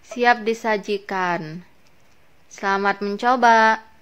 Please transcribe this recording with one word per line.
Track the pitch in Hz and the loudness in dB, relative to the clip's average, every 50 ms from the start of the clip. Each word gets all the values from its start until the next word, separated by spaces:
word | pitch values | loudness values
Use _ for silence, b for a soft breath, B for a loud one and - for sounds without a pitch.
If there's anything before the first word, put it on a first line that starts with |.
| _ - | _ -14
Siap | - 240 240 240 240 233 | -6 0 2 2 2 2
disajikan. | 214 220 226 220 - 226 214 208 196 - 208 196 202 - 196 190 185 180 175 170 165 156 156 175 175 _ _ _ _ _ _ _ _ _ _ _ _ _ _ _ _ _ | 0 -4 -4 -4 -2 -4 -4 -4 -4 -6 -6 -6 -6 -6 -6 -4 -2 -2 -4 -4 -6 -10 -12 -14 -16 _ _ _ _ _ _ _ _ _ _ _ _ _ _ _ _ _
Selamat | - - - 196 196 196 202 202 196 196 208 | -18 -8 -4 -2 -2 0 0 -2 -2 -2 -4
mencoba. | 202 202 208 - 240 254 262 240 233 226 226 220 220 220 - - - - _ | -6 -6 -2 0 0 2 4 4 6 6 6 6 4 2 0 -4 -20 -20 _